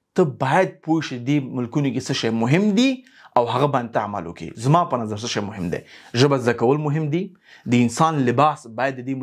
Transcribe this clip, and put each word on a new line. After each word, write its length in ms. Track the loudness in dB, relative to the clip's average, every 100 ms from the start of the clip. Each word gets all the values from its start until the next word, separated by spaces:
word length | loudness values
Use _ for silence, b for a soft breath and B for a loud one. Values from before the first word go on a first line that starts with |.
| _ 0
ته 140 | 0 0
باید 320 | 0 2 2 -2 -2
پوه 180 | -2 -2
شې 100 | -6 -2
دې 260 | -2 -2 -6
ملکونو 340 | -4 -2 -2
کې 80 | -2 -4
څه 40 | -4
شی 120 | -2 0
مهم 320 | 2 2 2 2
دي 80 | 2 0 B B B 0
او 80 |
هغه 260 | 0 0 0
باندې 200 | 0 -2
ته 160 | -4 -4
عمل 160 | -6 -8
وکړې. 400 | -10 -14 -4 2
زما 160 | 2 2
په 120 | -2
نظر 180 | -4 -6
څه 60 | -6 -6
شی 100 | -6
مهم 260 | -6 -6 -6
دی؟ 40 | B B B 2
ژبه 200 | 4 4
زده 140 | 0 2 2
کول 180 | 2 0
مهم 180 | -2 -2 -4
دي، 80 | -6 b b b 0
د 140 | 2 2
انسان 360 | 2 2 2 2
لباس 400 | 4 2 0 -8 -4
باید 160 | -4 -4
د 40 | -8
دې 80 | -8